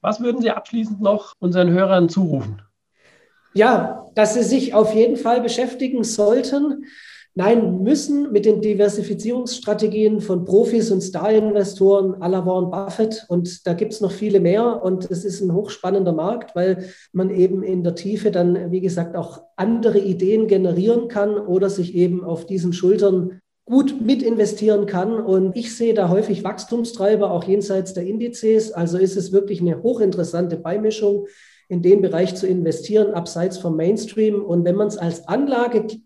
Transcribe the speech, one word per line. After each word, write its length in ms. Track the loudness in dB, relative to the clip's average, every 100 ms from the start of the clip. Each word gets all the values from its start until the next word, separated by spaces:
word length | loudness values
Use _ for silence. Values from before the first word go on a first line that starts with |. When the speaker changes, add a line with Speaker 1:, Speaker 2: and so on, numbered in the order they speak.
Speaker 1:
Was 200 | -2 -2
würden 200 | -2 -2
Sie 100 | -2
abschließend 500 | -4 -6 -4 -4 -2
noch 320 | 0 0 -2 -6
unseren 300 | -2 2 4
Hörern 400 | 4 4 4 2
zurufen? 520 | 2 0 0 -4 -10 _ _ _ _ _ _ _ _ _
Speaker 2:
Ja, 520 | 2 4 4 0 -8 -8 2
dass 200 | 2 4
sie 80 |
sich 300 | 2 2 2
auf 200 | 2 4
jeden 240 | 4 4 2
Fall 240 | 0 0
beschäftigen 640 | 0 -2 -4 -4 -4 -2
sollten, 840 | -4 0 2 2 0 -2 -2 -4 -10 -20 -20 -20 _
nein, 480 | -2 2 2 2 0
müssen 500 | 0 0 0 -2 0
mit 140 | 0 2
den 160 | 2
Diversifizierungsstrategien 1600 | 0 2 0 0 -6 -6 -4 -4 -6 -8 -4 -2 0 2 2 2
von 240 | -2 -4 2
Profis 460 | 4 4 2 2
und 100 | 0
Star-Investoren 1120 | -2 -4 2 2 2 0 -2 2 4 4 2 -2
à 60 | -2
la 180 | -2 0
Warren 240 | 0 -2
Buffett. 560 | -4 -8 -4 -4 -4 -4
Und 380 | -2 -2 -6 -6
da 80 |
gibt's 280 | -4 -4 -4
noch 100 | -6
viele 280 | -4 0 2
mehr. 440 | 4 2 0 -2
Und 260 | -2 -4 -4
es 160 | -6 -6
ist 160 | -4
ein 120 | -2
hochspannender 580 | -2 -4 -6 -2 0 0
Markt, 440 | 0 -2 -4 -6 -2
weil 340 | 0 -2 -6 -18 _
man 180 | -4 -2
eben 320 | 2 2 2
in 200 | -2 -2
der 120 | -2 -4
Tiefe 340 | -6 -2 -2
dann, 420 | 2 2 2 0
wie 100 | -2
gesagt, 340 | -2 -2 -4 -6
auch 260 | -10 -12 -20 -4
andere 440 | -2 2 4 2
Ideen 480 | 2 0 2 2 4
generieren 600 | 2 2 2 2 2 0
kann 300 | -2 0 0
oder 320 | 0 0 0
sich 260 | -2 -4 0
eben 280 | 2 0
auf 220 | -4 -8 -4
diesen 280 | -4 -2
Schultern 680 | 0 2 4 4 2 -2 -8 _ _ _
gut 340 | 2 2 -2
mitinvestieren 840 | -2 0 0 2 0 2 2 2 0
kann. 340 | -2 -2 -2
Und 360 | 0 2 2 -2
ich 200 | -8 -4
sehe 180 | 0
da 160 | 2 2
häufig 340 | 2 0 -2
Wachstumstreiber, 880 | -4 -8 -6 -4 -4 -2 0 2 2
auch 140 | -2 0
jenseits 480 | 0 0 -4 -4
der 120 | -8 -6
Indizes. 680 | -6 -6 -4 2 2 2
Also 240 | -4 -2 2
ist 200 | 0 0
es 140 | 0
wirklich 300 | 0 0 -2
eine 200 | -2 0
hochinteressante 760 | -2 2 0 0 -4 -2 -4 -4
Beimischung, 680 | -6 -2 -2 0 0 0 -4 _ -20 _ _
in 120 | 0
den 180 | 6 6
Bereich 340 | 6 0 -2 -2
zu 120 | -2
investieren, 680 | 0 0 -2 0 2 2
abseits 460 | 0 -6 -4 -4 -4
vom 180 | -4 -2
Mainstream. 640 | 0 0 -2 0 0 0
Und 220 | 0 0 2
wenn 100 | 2
man's 220 | 0 -2
als 300 | -6 -6 -4
Anlage 580 | -2 0 0 0 0 -2 -10